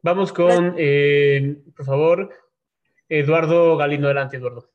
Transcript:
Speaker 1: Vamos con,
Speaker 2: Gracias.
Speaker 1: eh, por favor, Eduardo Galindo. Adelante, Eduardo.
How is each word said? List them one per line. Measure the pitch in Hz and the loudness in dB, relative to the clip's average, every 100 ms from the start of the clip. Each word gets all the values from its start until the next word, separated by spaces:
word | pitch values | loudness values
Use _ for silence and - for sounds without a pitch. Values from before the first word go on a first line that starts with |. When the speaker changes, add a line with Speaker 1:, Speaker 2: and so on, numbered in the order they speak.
Speaker 1:
Vamos | 165 180 190 | 0 0 -2
con, | - 175 | 0 2
Speaker 2:
Gracias. | 175 175 170 | 2 0 -2
Speaker 1:
eh, | 151 143 143 143 143 139 139 147 - _ | 0 2 2 2 2 0 -2 -6 -16 _
por | 139 | -6
favor, | 135 160 175 196 - _ _ _ _ _ _ _ | -2 0 0 -2 -14 _ _ _ _ _ _ _
Eduardo | 156 143 165 160 170 170 156 | -2 0 0 2 2 4 2
Galindo. | 147 143 143 | 0 -2 -2
Adelante, | 139 135 131 | -2 -4 -8
Eduardo. | 127 120 - | -10 -12 -20